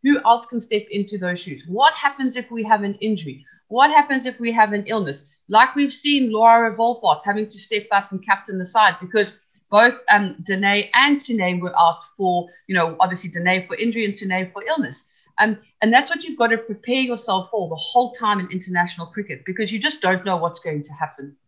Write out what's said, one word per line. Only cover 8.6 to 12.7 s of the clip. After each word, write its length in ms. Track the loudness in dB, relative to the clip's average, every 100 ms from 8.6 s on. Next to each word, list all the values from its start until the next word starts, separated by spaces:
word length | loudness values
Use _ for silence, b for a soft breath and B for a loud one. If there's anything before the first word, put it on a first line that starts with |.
side 300 | -2 4 4 2
because 340 | -2 -2 -2 b b b _
both, 300 | 6 6 4 2
um, 260 | 4 2 -8
Danae 480 | -6 -2 0 0 2
and 260 | 2 4 2
Sine 400 | 0 -2 0 -2
were 180 | -4 2
out 240 | 2 2 -14 -4
for, 320 | -2 -2 -4 b
you 80 | -4